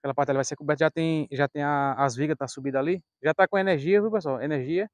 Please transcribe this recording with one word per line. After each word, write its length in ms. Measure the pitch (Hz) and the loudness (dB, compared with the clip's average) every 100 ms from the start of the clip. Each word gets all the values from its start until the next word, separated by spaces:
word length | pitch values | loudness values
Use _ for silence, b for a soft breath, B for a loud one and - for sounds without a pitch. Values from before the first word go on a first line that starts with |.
Aquela 120 | 139 | -6
parte 180 | 135 139 | -2 0
ali 80 | 135 | 0
vai 60 | |
ser 120 | 135 147 | -2 -6
coberta, 280 | 147 147 | -4 2
já 60 | 156 | 2
tem, 380 | 160 160 160 139 | 2 0 0 -2
já 180 | 139 143 | -2 -2
tem 140 | 151 | 0
a, 320 | 143 143 139 | 0 0 0
as 220 | 127 139 120 | 2 0 0
vigas, 200 | 151 156 | -2 -2
tá 120 | 135 | -4
subida 320 | - 135 135 | -6 -4 -2
ali. 220 | 143 180 _ _ | 0 -4 _ _
Já 100 | 147 | -4
tá 140 | 156 190 | 2 2
com 100 | 202 | 4
energia, 440 | 190 165 143 202 | 2 2 4 2
viu, 80 | 214 | 2
pessoal? 320 | 214 165 135 | -2 -2 -4
Energia. 480 | 135 151 131 170 214 | -2 -2 -2 -2 -4